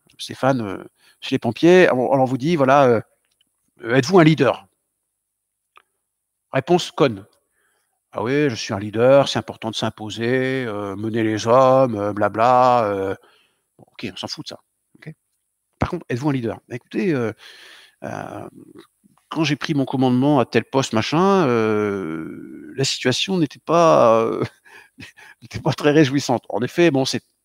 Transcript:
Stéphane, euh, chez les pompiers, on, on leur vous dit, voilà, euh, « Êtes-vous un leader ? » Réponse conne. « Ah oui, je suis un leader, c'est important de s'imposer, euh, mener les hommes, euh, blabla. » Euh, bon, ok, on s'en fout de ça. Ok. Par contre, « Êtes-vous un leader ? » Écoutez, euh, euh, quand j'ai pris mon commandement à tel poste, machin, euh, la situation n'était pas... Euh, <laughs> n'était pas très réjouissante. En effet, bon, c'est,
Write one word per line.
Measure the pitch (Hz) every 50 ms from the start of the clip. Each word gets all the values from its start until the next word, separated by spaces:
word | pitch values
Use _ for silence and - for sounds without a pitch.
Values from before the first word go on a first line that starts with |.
| _ _ _ -
Stéphane, | - - 110 - - 131 139 123
euh, | 110 98 92 92 - - _ _ _ _ _ _
chez | - - 135
les | 127
pompiers, | - 117 117 - - 170 180 185 175 -
on, | - 127 123 -
on | -
leur | 139 131
vous | 120 131
dit, | 123 127 165 180
voilà, | 151 139 127 135 147 139
euh, « | 123 117 104 - _ _ _ _ _ _ _ _ _ _ _ _ _ _ -
Êtes-vous | - 113 120 139 127 143 190 185
un | 160
leader ? » | 156 160 135 143 113 - - - _ _ _ _ _ _ _ _ _ _ _ _ _ _ _ _ _ _ _ _ _ _ _ _ _ _ _ _ _ _ _ _ _ _ _ _ _
Réponse | - 135 - - 175 170 - -
conne. « | - - 160 135 107 95 101 _ _ _ _ _ _ _ _ _ _ _ _ _ _ _ _ _
Ah | - 101
oui, | 101 117 139 147 151 143
je | 113
suis | 104 - - 117
un | 95
leader, | 104 107 98 113 120 131 139 139 135 -
c'est | - 117
important | - - 104 - - 110
de | 104
s'imposer, | - 123 110 - - 110 107 95 107 117 117 127 131 131 131 131 135 127
euh, | 113 104 104 104 101 98
mener | 98 107 110 110 117
les | 113 110 110 104 104
hommes, | 113 117 131 131 131 131 131 135 123 110
euh, | 101 101 104
blabla. » | 101 104 107 104 101 107 113 127 127 123 127 127 123 123 110
Euh, | 101 101 98 95 95 95 - _ _ _ _ _ _ _ _ _ _ _ _
bon, | - _
ok, | _ - - 101
on | 90
s'en | - - 107
fout | - - -
de | -
ça. | - - _ _ _ _ _ _ _ _
Ok. | - 156 160 _ _ _ _ _ _ _ _ _ _ _ _ -
Par | - -
contre, « | 185 165 - -
Êtes-vous | 123 120 143 156
un | 135
leader ? » | 131 113 110 92 - - -
Écoutez, | 117 123 _ _ - 208 214 190 151
euh, | 127 117 110 107 - - - - - - - - - - _ _ _
euh, | - - - - - - 107 107 - - - - - - - - - _ _ _ _ _ _ _ _ -
quand | 139 151
j'ai | 160 139 147
pris | - - -
mon | 160 139 135
commandement | - - 131 131 127 123 123 135 147 151 131
à | 113
tel | - - 117 110
poste, | - - 135 123 -
machin, | - 110 - - - 160 185 196 196 190 170 127
euh, | 120 117 110 110 107 107 107 104 101 98 92 80 80 80 80 85 - - - - 73 73 73 78 -
la | - 135
situation | - - - - 127 123 - - - 190 180
n'était | 156 - - -
pas... | _ - 156 175 170 160 156 139 123 117 113 113
Euh, | 113 113 101 92 - - - _ _ - - - - _ _ -
<laughs> | 113 - _ - - - - _
n'était | - - - -
pas | - 160
très | 127 - - 147
réjouissante. | 139 160 156 127 139 143 - - 123 107 - -
En | - 101
effet, | 120 123 - - 175 165
bon, | 135 135 135
c'est, | - - 113 - _ _ _